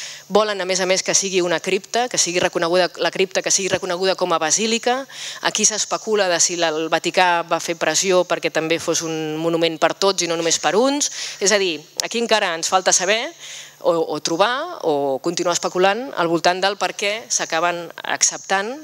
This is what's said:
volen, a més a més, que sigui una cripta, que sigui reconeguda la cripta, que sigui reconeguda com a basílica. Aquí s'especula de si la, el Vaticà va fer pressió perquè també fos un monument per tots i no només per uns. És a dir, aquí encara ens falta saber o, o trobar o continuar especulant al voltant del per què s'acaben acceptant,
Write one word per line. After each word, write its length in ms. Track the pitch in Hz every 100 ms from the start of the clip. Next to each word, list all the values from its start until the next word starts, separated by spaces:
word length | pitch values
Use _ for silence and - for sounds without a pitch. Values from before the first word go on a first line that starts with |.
| - - -
volen, 320 | 190 214 202
a 80 | 180
més 140 | 190
a 40 | 185
més, 140 | 185
que 120 | - 165
sigui 240 | 190 185
una 200 | 175 160
cripta, 460 | - 190 - 226 247
que 80 | 254
sigui 220 | 175 175
reconeguda 460 | 175 180 170 180 175 -
la 120 | 165
cripta, 300 | 180 190 190
que 100 | 175
sigui 200 | - 185
reconeguda 460 | 185 185 175 190 175
com 140 | 180 165
a 60 |
basílica. 640 | 160 151 220 226 240 262 269 - - - -
Aquí 160 | 185
s'especula 640 | 214 208 - 185 - 208 185
de 120 | 170
si 140 | - 175
la, 140 | 165 156
el 140 | 160
Vaticà 540 | 165 175 190 180 170 165
va 140 | 170
fer 140 | - 170
pressió 460 | 156 156 190 180 175
perquè 240 | 165 165
també 280 | 156 160 165
fos 220 | - 160 165
un 300 | 160 156 156
monument 400 | 165 170 165 160
per 140 | 165 156
tots 300 | 196 190 170
i 20 |
no 80 | 170
només 240 | 165 160
per 160 | 156 185
uns. 360 | 262 285 - - - -
És 140 | 262 214
a 60 |
dir, 160 | 190 151 156 -
aquí 160 | - 226
encara 320 | 233 214 196 165
ens 100 | 160
falta 240 | 190 185
saber 300 | 175 185 220 285 339 - - - -
o, 140 | -
o 260 | 170 165 151
trobar 600 | - 165 208 254 339 339
o 360 | - 147 139 131
continuar 320 | 170 175 175 175
especulant 540 | 180 180 185 214 269 -
al 100 | 170
voltant 320 | 170 175 185
del 160 | 190 202
per 160 | 185 -
què 140 | 202 214 240
s'acaben 540 | - - 165 175 175 170 -
acceptant, 720 | - 139 - 156 - 196 208 285